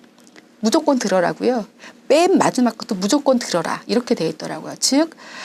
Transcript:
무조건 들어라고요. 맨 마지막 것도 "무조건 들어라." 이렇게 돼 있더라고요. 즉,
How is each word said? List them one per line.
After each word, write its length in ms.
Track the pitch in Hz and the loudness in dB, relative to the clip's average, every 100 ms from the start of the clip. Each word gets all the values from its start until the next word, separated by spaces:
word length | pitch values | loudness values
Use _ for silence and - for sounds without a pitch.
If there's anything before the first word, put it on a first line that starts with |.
| - _ - - - _ | -20 _ -20 -20 -20 _
무조건 380 | 214 320 311 262 | 0 0 2 0
들어라고요. 680 | 202 185 170 160 208 254 196 _ - - - | 2 0 0 0 -2 -2 -4 _ -20 -10 0
맨 300 | 294 359 330 | 4 4 4
마지막 400 | 165 214 247 - | 2 2 0 0
것도 160 | - | -8
"무조건 440 | 196 196 294 - 247 | -4 0 0 2 0
들어라." 440 | - 175 160 - - | 0 -4 -4 -6 -4
이렇게 280 | 202 - | -2 -2
돼 140 | 226 165 | -2 -2
있더라고요. 460 | 160 160 156 156 139 | -6 -10 -12 -12 -4
즉, 380 | - 277 320 - - - | 0 0 0 -4 -20 -18